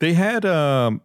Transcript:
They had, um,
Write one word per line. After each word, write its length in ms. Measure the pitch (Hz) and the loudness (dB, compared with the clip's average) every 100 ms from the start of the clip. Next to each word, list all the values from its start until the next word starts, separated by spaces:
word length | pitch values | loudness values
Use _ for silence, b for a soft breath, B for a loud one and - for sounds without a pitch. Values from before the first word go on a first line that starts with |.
They 100 | 156 | 0
had, 320 | 170 202 226 202 | 0 0 0 0
um, 540 | 165 147 131 120 110 | 0 0 0 0 -4